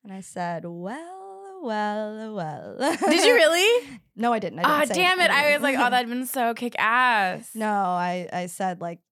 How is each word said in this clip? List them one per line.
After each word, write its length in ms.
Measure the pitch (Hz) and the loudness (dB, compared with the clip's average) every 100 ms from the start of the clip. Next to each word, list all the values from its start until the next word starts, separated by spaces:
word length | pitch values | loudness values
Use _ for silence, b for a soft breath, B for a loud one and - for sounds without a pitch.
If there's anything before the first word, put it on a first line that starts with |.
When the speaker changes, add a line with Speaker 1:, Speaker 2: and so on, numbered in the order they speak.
Speaker 1:
And 80 | 208 | -14
I 80 | 190 | -16
said, 440 | 185 - 175 170 170 | -12 -6 -6 -6 -8
"Well, 960 | 170 180 262 339 381 392 381 392 381 | -10 -10 -10 -12 -16 -16 -18 -18 -10
well, 720 | 294 214 208 208 214 214 220 214 | -6 -2 -2 -2 -6 -8 -10 -8
well." 420 | 156 151 - - | -8 -8 -12 -4
<laughs> 200 | 277 339 359 | -2 0 2
Speaker 2:
Did 160 | 339 415 | 4 6
you 80 | |
really? 680 | 480 311 339 403 480 277 254 _ - | 6 6 6 4 2 0 -18 _ -4
Speaker 1:
No, 160 | 233 | 0
I 80 | 226 | 0
didn't. 200 | 202 131 | -4 -2
I 20 | |
didn't 300 | 277 302 294 | 0 2 2
Speaker 2:
Ah, 20 | |
Speaker 1:
say 80 | 214 | 2
Speaker 2:
damn 180 | 359 370 | 2 4
it. 120 | 339 | 4
I 220 | 269 294 | 4 4
was 80 | 294 | 2
like, 120 | 285 269 | 2 2
"Oh, 40 | |
Speaker 1:
anything. 120 | 247 | 2
<laughs> 0 | |
Speaker 2:
that'd 180 | 247 240 | 2 0
been 180 | 240 254 | -4 -4
so 260 | 269 233 | -2 -2
kick 220 | 226 240 - | -2 -6 0
ass." 720 | 214 233 254 220 190 185 233 220 | 2 4 4 4 2 -2 -10 -4
Speaker 1:
No, 120 | 214 | -2
I, 560 | 208 185 180 180 180 175 | 0 0 0 -2 -2 -4
I 140 | 180 180 | -6 -8
said, 340 | - 190 180 | -4 -4 -4
like, 180 | 170 170 _ | -8 -10 _